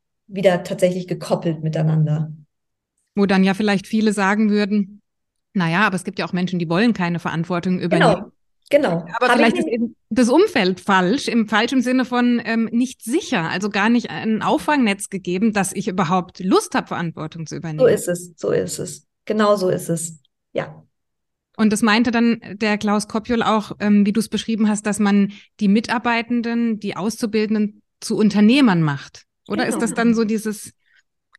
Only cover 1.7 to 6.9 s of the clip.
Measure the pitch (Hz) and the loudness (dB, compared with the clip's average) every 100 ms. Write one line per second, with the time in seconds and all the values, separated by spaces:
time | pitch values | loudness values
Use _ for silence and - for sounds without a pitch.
1.7 | 156 156 156 151 151 156 - _ _ _ | 0 0 2 2 0 -4 -10 _ _ _
2.7 | _ _ _ _ - 202 190 190 190 214 | _ _ _ _ 0 2 4 2 2 0
3.7 | 196 - 220 214 208 196 208 214 208 208 | 0 0 0 0 2 0 2 2 2 2
4.7 | 208 190 208 _ _ _ _ _ 202 165 | 0 -2 -8 _ _ _ _ _ -2 0
5.7 | 170 208 185 185 190 165 180 180 180 165 | 2 0 0 -6 -8 -4 -2 -2 -2 0
6.7 | 170 233 | 2 2